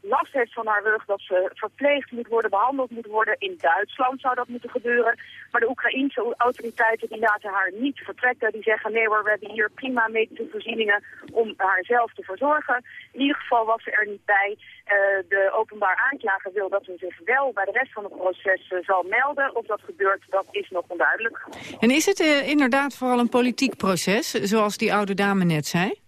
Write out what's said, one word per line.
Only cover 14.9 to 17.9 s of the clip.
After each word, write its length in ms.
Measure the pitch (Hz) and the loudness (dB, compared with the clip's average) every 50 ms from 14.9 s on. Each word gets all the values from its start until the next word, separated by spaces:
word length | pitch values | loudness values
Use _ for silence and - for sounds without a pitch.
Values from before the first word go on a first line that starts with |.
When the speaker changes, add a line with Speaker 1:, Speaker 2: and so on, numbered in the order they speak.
| 202 202 196 196 196 190 185 175 | 2 4 4 4 2 0 0 0
Speaker 1:
de 240 | 190 196 190 190 - - | 2 2 2 2 2 0
openbaar 480 | 220 - 214 214 202 190 185 185 226 262 | -2 -2 -4 -2 0 0 2 2 0 0
aanklager 400 | 277 277 - 214 190 196 - 196 185 | -2 -2 -2 -2 -2 -2 -4 -6 -4
wil 160 | 208 196 185 | -4 -4 0
dat 160 | 190 202 196 | -2 -4 -4
ze 100 | 190 180 | -4 -14
zich 200 | 175 - 180 170 - 165 | -10 -10 -12 -12 -10 -4
wel 260 | 185 240 269 277 269 226 | 0 0 2 2 0 -2
bij 100 | 202 196 | -2 -4
de 80 | 190 196 | -2 0
rest 200 | 240 262 180 | -2 -2 -4